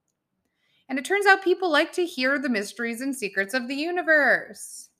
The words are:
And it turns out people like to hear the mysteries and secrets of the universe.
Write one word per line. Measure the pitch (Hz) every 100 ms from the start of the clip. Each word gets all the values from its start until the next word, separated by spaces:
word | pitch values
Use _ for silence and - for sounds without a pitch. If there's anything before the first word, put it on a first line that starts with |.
| _ _ _ _ _ _ _ _ -
And | 262
it |
turns | 262 392 403
out | 392
people | 349 359 370
like | 294 330
to | - 349
hear | - 254 285
the | 277
mysteries | 220 202 - 233 233
and | 269
secrets | 269 196 - -
of | 254 240
the |
universe. | 277 320 359 320 311 262 185 - 208 - - - _